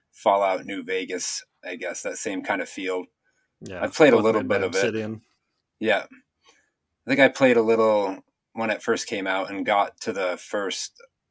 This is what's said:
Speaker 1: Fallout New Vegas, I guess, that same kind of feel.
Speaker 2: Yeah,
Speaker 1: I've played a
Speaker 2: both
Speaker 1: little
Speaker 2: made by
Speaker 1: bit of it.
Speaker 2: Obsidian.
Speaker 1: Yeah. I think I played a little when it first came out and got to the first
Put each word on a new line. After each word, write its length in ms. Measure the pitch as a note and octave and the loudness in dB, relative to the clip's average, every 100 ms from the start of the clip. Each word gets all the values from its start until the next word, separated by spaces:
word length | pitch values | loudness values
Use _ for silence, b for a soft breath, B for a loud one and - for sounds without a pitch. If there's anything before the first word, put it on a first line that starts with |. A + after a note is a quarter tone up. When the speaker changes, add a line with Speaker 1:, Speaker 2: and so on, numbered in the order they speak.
| _ | _
Speaker 1:
Fallout 520 | - A2 G2+ G2 F#2+ | -2 2 4 2 0
New 180 | F2+ G2 | -4 -10
Vegas, 600 | E2 F#2 F2+ F2+ - - - _ | -4 -4 -4 -6 -6 -8 -12 _
I 140 | F2+ F2 | -14 -10
guess, 240 | F2+ F2 | -8 -8
that 120 | G2+ - | -8 -8
same 240 | A2 F#2+ | -6 -6
kind 200 | F#2 G2 | -4 -4
of 80 | E2+ | -4
feel. 340 | - F#2 F#2 F2 _ _ _ _ _ | -8 -6 -6 -8 _ _ _ _ _
Speaker 2:
Yeah, 220 | A2 F#2 | -14 -6
Speaker 1:
I've 80 | F#2+ | -6
played 200 | - D3+ | 4 6
a 20 | A2+ | 6
Speaker 2:
both 80 | |
Speaker 1:
little 160 | G#2+ A2 | 4 2
Speaker 2:
made 40 | F2 | 0
by 60 | G2 | 0
Speaker 1:
bit 40 | |
of 100 | F#2+ | 0
it. 40 | F#2 | 0
Speaker 2:
Obsidian. 420 | G2 A2 G#2+ A2 _ _ _ _ _ _ | 0 -2 -6 -10 _ _ _ _ _ _
Speaker 1:
Yeah. 260 | G#2+ G2 - | -2 0 -2
I 1040 | - _ _ _ _ _ _ _ _ - | -16 _ _ _ _ _ _ _ _ -2
think 80 | C3+ | 4
I 60 | C3+ | 4
played 280 | - C3+ A#2 | 6 4 6
a 60 | |
little 580 | A2 A2+ A2 G#2+ G2 F#2+ _ _ _ | 4 4 4 4 0 -4 _ _ _
when 180 | A2+ A2+ | -6 -4
it 100 | G2+ | -2
first 280 | - A2+ - | -2 -2 -2
came 180 | G#2 F#2+ | -6 -2
out 240 | F#2+ F#2 | -2 -4
and 160 | G2+ F#2 | -4 0
got 340 | G2+ G2 - | 2 2 -2
to 100 | - | -8
the 240 | F#2+ F2+ F2 | -2 -2 -4
first 540 | - G#2 G2 - - - - _ _ | -6 -6 -4 -6 -10 -14 -20 _ _